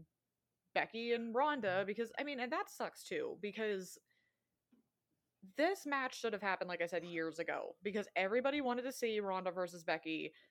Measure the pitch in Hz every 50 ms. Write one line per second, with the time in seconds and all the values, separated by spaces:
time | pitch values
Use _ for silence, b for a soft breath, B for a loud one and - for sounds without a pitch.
0 | 165 - _ _ _ _ _ _ _ _ _ _ _ _ - 190 156 - - 226
1 | 233 233 233 233 233 233 220 240 277 302 294 277 214 196 180 190 202 190 208 202
2 | 233 220 - - 277 285 285 254 240 254 294 349 415 - - - 233 185 - -
3 | - - - 151 - 156 - - 180 208 196 214 220 214 208 190 185 180 - -
4 | - _ _ _ _ _ _ _ _ _ _ _ _ _ _ _ _ _ _ _
5 | _ _ _ _ _ _ _ _ - 190 196 - 294 349 392 381 - 294 285 269
6 | 262 254 - - - 233 208 196 196 196 185 175 185 180 175 170 170 175 185 170
7 | 160 175 170 165 165 165 160 160 170 156 151 - - - - _ - 208 190 214
8 | 202 - - 226 247 190 208 247 247 277 277 294 277 247 240 240 247 262 262 -
9 | - 226 220 214 208 196 190 185 185 185 170 180 180 175 170 175 160 175 160 160
10 | - 160 160 156 151 151 b b b b